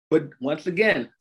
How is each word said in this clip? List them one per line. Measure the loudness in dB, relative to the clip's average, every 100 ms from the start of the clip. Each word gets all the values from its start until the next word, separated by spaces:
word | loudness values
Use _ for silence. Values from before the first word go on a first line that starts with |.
| 0
But | 0 0 -10
once | -6 -6 -6
again, | 0 2 2 -2 _